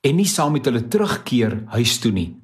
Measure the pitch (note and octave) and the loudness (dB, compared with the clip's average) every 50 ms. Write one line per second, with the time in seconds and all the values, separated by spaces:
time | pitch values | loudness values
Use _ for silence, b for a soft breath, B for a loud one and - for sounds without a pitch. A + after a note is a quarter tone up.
0 | - C#3 C#3+ F3 G3+ F#3 - - D3+ D3 D3+ C#3+ - C#3 A#2+ A#2+ A2+ A#2 - G#3 | 2 2 2 2 2 0 0 0 0 0 0 0 0 0 0 0 -2 0 0 0
1 | G#3 - - - - - C3 A#2+ A2+ A2 G#2 G#2 - - - G#2+ A#2+ A2+ - - | 2 0 -2 -6 -4 -2 0 2 2 2 -2 -4 -8 -4 -2 0 0 0 0 0
2 | - A#2 G2+ F#2+ E2+ E2+ E2 - | 0 0 0 0 -4 -4 -8 -16